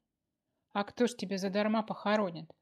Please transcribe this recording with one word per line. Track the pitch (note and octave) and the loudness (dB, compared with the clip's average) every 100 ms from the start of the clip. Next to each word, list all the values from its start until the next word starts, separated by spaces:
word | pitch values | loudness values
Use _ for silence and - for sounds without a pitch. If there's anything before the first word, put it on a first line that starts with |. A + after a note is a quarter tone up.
| _ _ _ _ _ _ _ | _ _ _ _ _ _ _
"А | G3+ | -4
кто | G3+ - A#3+ | -2 2 0
ж | - | 0
тебе | F#3+ G3 | -4 -2
задарма | G3 G3+ G#3+ A3 | 0 0 2 2
похоронит? | G#3+ F#3 G#3 G#3+ F#3+ D#3+ D#3+ - | 0 -2 2 2 2 -4 -12 -18